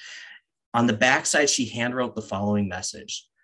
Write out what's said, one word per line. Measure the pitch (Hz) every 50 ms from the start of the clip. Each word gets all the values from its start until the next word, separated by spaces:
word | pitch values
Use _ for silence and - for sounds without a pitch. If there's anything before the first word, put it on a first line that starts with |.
| - - - - - - - - _ _ _ _ _ _ -
On | 117 120
the | 120 110
backside, | 107 127 127 135 151 151 - - 151 147 143
she | - - 123 107
handwrote | 101 120 117 123 123 127 123 117 -
the | 110 104
following | - 101 98 101 104 104 104 101 95
message. | 90 92 92 - - - - - - - - _ _ _